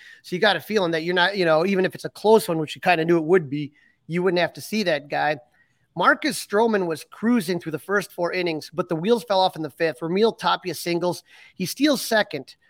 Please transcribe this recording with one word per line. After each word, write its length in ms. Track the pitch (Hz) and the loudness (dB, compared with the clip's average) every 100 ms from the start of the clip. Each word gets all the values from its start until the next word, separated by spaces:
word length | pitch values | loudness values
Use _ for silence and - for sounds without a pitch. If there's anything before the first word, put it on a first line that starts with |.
| - - | -20 -20
So 120 | - | -10
you 60 | 180 | 0
got 160 | 214 170 | 2 0
a 40 | |
feeling 300 | - 214 175 | -2 0 0
that 100 | 165 | 0
you're 120 | 165 | 0
not, 220 | 180 180 202 | 2 2 2
you 80 | |
know, 200 | 170 156 | 2 4
even 200 | 185 185 | 2 0
if 100 | 185 | 0
it's 100 | - | -4
a 60 | 156 | -12
close 380 | - 208 220 214 | -2 4 4 4
one, 100 | 160 | -4
which 160 | 151 | -4
you 60 | - | -2
kinda 240 | 185 165 | 0 2
knew 140 | 156 170 | 4 2
it 60 | |
would 260 | 156 185 143 | 4 2 2
be, 220 | 143 139 _ _ _ - | -6 -8 _ _ _ -6
you 160 | 170 | -2
wouldn't 180 | 185 175 | 0 2
have 120 | 165 | 0
to 80 | - | -4
see 240 | - 214 | -6 -2
that 240 | 180 147 143 | 0 -2 -2
guy. 300 | 147 147 151 _ _ _ _ _ 165 | -2 0 -2 _ _ _ _ _ 0
Marcus 480 | 214 302 311 190 | 2 2 -2 -6
Stroman 420 | - 208 233 208 175 | -2 0 2 2 -2
was 180 | 156 - | -6 -10
cruising 480 | - 220 247 165 175 | -4 0 0 0 -4
through 140 | 160 | -6
the 60 | 147 | -8
first 340 | - 202 - | -2 -4 -4
four 200 | - 170 | -6 -4
innings, 380 | 185 180 156 - | -2 -4 -4 -6
but 160 | 156 175 | -6 -4
the 80 | 165 | -2
wheels 280 | 185 233 | 0 0
fell 160 | - 190 | 2 2
off 160 | 185 170 | 2 0
in 60 | |
the 80 | 151 | -10
fifth. 300 | - 165 147 | -2 -4 -2
Raimel 360 | 165 185 220 - | -2 2 0 0
Tapia 380 | 180 175 180 | -2 -2 -4
singles. 480 | 151 175 170 175 165 _ - - | -8 -4 -2 -2 -4 _ -20 -20
He 120 | - 175 | -8 -8
steals 360 | - 294 262 | 0 0 0
second. 540 | - 220 196 147 131 - | 0 0 0 -6 -12 -20